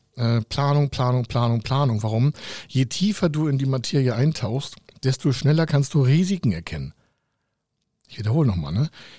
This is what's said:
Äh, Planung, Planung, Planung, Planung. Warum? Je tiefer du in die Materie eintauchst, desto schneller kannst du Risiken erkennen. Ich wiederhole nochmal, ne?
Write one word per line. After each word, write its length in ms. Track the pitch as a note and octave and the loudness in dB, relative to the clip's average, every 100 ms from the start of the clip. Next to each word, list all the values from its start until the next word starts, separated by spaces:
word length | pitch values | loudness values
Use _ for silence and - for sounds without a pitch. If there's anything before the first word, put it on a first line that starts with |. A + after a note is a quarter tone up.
| _ - | _ -4
Äh, 240 | A#2 A#2 | 0 0
Planung, 480 | A2 - C#3+ D3 C#3 | -2 -2 2 2 2
Planung, 340 | - B2+ B2+ | 0 0 0
Planung, 380 | A#2+ A#2+ A#2 A#2 | 0 0 0 0
Planung. 420 | - C3 C#3 A2 | -2 0 0 0
Warum? 300 | G#2+ A2+ C#3 - - - - | 0 0 0 -2 -10 -16 -4
Je 180 | C3 B2+ | -2 -2
tiefer 420 | - G3+ G3+ E3+ | 0 -2 0 0
du 180 | D3+ D#3 | 0 0
in 100 | C3+ | 0
die 80 | C3+ | 0
Materie 480 | C3 - D3 B2+ | -2 0 0 2
eintauchst, 640 | A2+ D3+ - G2+ C3 - - - - | 2 0 0 -4 -4 -8 -14 -20 -6
desto 280 | C3 C3 C#3+ | -2 0 0
schneller 340 | B2 C#3 D#3+ D#3+ | 0 2 2 2
kannst 280 | C#3+ C#3 | 2 2
du 80 | D3+ | 2
Risiken 500 | B2+ D#3 F#3 F#3 A#2+ | 4 4 2 0 0
erkennen. 420 | E2 - D#2 C2+ - _ _ _ _ _ _ _ _ _ _ _ | -2 -4 -8 -10 -14 _ _ _ _ _ _ _ _ _ _ _
Ich 80 | - | -8
wiederhole 300 | G#2+ D3+ C3+ | -2 2 2
nochmal, 240 | E2+ D2 | 0 -2
ne? 180 | F#2 D#3 - - | -2 -2 -6 -20